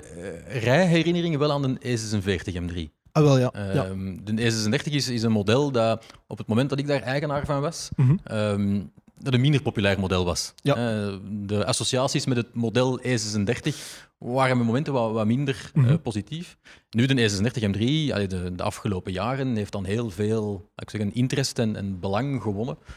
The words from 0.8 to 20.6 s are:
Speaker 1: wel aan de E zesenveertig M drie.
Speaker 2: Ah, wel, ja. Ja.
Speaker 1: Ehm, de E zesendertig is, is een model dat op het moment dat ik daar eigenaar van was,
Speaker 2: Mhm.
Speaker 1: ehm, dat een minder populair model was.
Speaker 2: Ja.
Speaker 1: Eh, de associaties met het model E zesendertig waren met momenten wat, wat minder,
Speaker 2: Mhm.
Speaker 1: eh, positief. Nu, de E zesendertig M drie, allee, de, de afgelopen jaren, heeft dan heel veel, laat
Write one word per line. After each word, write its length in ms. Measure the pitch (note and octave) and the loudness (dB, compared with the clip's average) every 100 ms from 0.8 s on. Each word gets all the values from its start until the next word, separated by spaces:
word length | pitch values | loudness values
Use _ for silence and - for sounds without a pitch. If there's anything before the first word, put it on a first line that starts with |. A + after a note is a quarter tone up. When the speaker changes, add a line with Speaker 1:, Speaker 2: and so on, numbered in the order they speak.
| F#3 E3 E3 F3 E3+ C#3+ | 6 4 4 2 0 2
Speaker 1:
wel 140 | D3+ | 2
aan 100 | C#3+ | 2
de 140 | C3+ B2+ | 0 -2
E 160 | A#2+ A#2 | -2 -4
zesenveertig 580 | A2 G#2+ G2 F#2 - F2 | 0 0 0 -2 -2 -6
M 60 | F2 | -4
drie. 240 | F2 D#2 _ _ | -6 -8 _ _
Speaker 2:
Ah, 100 | D#3 | 4
wel, 160 | D3 C3 | 6 6
ja. 120 | B2 | 4
Ja. 300 | - G2+ F#2+ F#2+ | -2 -2 -2 -2
Speaker 1:
Ehm, 300 | F#2+ F#2+ E2+ | -4 -6 -8
de 200 | G2 A2 | -4 0
E 60 | A#2+ | 2
zesendertig 420 | A2+ G#2+ C#3 D#3 | 2 0 0 0
is, 160 | C#3+ B2+ | -2 -2
is 140 | A#2+ | 0
een 100 | A2+ | 2
model 380 | A2 G2 B2+ D3 | 2 4 2 2
dat 320 | A#2+ A2+ A2+ - - - | 2 2 0 -6 -20 -14
op 120 | G#2+ | -10
het 80 | A2 | -2
moment 240 | A2 C#3 | 0 2
dat 80 | C#3 | 0
ik 80 | C#3+ | -2
daar 160 | C#3 | -2
eigenaar 440 | A2+ C#3+ D3 C#3+ D3 | -2 -4 -2 -4 -2
van 140 | C#3 | -2
was, 280 | D3+ - - - | -2 -6 -4 2
Speaker 2:
Mhm. 200 | B2+ F3 | 4 4
Speaker 1:
ehm, 560 | - G#2+ G#2+ G2+ G2+ G2+ - _ _ - | 0 -2 0 0 0 -2 -4 _ _ -10
dat 140 | C#3 | 0
een 60 | B2 | 2
minder 220 | C#3 C#3 | 4 4
populair 380 | A#2+ A2 G2+ G2 | 0 2 2 2
model 240 | F#2 F#2 | 2 2
was. 280 | F2+ G2 - - | 2 -2 -4 -4
Speaker 2:
Ja. 120 | C#3+ A#2 | -2 0
Speaker 1:
Eh, 380 | A#2 G#2+ G2+ F#2+ G#2 | 0 -2 -4 -6 -8
de 340 | G#2 G2+ G#2 G2 | -8 -2 0 0
associaties 600 | A#2+ A2+ B2+ C3+ D3 C3+ | 0 0 0 0 0 0
met 100 | A#2+ | -2
het 180 | G#2+ | -2
model 440 | A#2 A#2 A#2 B2+ B2+ | -2 0 2 2 0
E 140 | A#2+ A#2+ | 0 -2
zesendertig 880 | G#2+ G#2+ G2 A#2 D3+ - - - - - | 0 0 0 0 -2 -6 -8 -18 -20 -14
waren 380 | A#2 C3 C3 B2+ | -4 2 4 4
met 100 | A#2 | 2
momenten 260 | A#2+ D3+ | 2 0
wat, 200 | C3 A2+ | 0 0
wat 140 | A2 G#2+ | 2 2
minder, 440 | B2+ C#3 - - | 2 0 -4 -2
Speaker 2:
Mhm. 140 | D#3 B2 | 2 4
Speaker 1:
eh, 60 | E3 | 4
positief. 540 | - G#2 - D#3+ F3 - - - _ | 0 -4 -4 -8 -12 -18 -20 -20 _
Nu, 160 | A2 C3 | 0 4
de 160 | C3+ | 4
E 60 | A2 | 4
zesendertig 340 | G2 A2+ A2+ | 2 0 0
M 100 | G#2 | 0
drie, 420 | G2 A#2 D#3 C#3+ | 0 0 0 0
allee, 120 | G2+ G2 | -2 -2
de, 260 | F#2 F2+ F2+ | -4 -6 -4
de 60 | |
afgelopen 500 | F#2 - A2+ F#2 G2 | -6 -4 -4 -4 -4
jaren, 440 | F#2 A2 C3+ C3 A2 | -4 -4 -2 -2 -2
heeft 160 | G2 | -4
dan 120 | G2+ | -4
heel 260 | F#2+ A2 A#2 | -4 -2 -2
veel, 400 | F2+ G#2 A2 G#2+ | -2 0 0 -2
laat 300 | F#2+ | -6